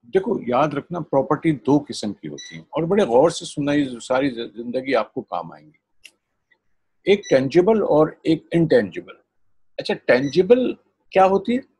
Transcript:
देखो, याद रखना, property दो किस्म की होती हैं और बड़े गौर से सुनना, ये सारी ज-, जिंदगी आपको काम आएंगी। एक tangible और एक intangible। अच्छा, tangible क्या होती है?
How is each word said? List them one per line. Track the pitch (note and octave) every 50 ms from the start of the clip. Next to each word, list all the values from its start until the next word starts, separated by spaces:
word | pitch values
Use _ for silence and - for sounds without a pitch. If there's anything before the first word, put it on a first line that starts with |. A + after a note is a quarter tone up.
| _ - -
देखो, | F#3+ - A#3+ G3+ - -
याद | A#2 A#2+ B2+ D#3 D#3 -
रखना, | C#3+ - _ E3+ E3+
property | D#3 _ - C#3 C3 - D3+ - - E3
दो | D#3 A#2+ _ - C#3+ D3
किस्म | C#3+ - A2+ - - G#2 F#2
की | _ -
होती | D2+ D2 C#2+ - - D#2+
हैं | E2 - _ -
और | D3 E3
बड़े | E3 G3+ G#3+ G3
गौर | A#2 A#2 B2+ D3 E3+
से | E3 - E3+
सुनना, | - - D3+ C#3+ C#3+ C#3+
ये | D3 C#3+ C3 B2 A2+
सारी | - - B2+ C3 C#3+ C#3
ज-, | A#2+ A2+ A#2 A2 _
जिंदगी | A2 A#2 A#2+ A#2 C3 C3 C3+ B2+
आपको | A2+ G#2+ - _ C3
काम | A2 _ F#2+ F2 D#2+ E2 -
आएंगी। | D#2 D2+ D3+ _ _ _ _ _ _ _ - _ _ _ _ _ _ _ _ _ _ _ _ _ _ _ _ _ _ _
एक | F3 G3+ G3+ - -
tangible | D3 C3 C3+ C3+ C#3 E3+ F3 G#3 A3+ G#3+ F#3+
और | - D3+ D3+ D#3 - - _ -
एक | - E3 E3 _ _ -
intangible। | E3+ E3 D3+ C3+ A#2+ G#2+ F#2 - - - - - _ _ _ _ _ _ _ _ _ _ _ _ -
अच्छा, | C#3+ - -
tangible | - _ - B2 B2+ C#3 C#3+ - E3+ F#3 F#3 B3 B3+ B3 G#3 - _ _ _ _ _ _ _
क्या | - F#3 F#3+
होती | F#3+ G3 G3 F#3+ - A#3+
है? | C4 - _ _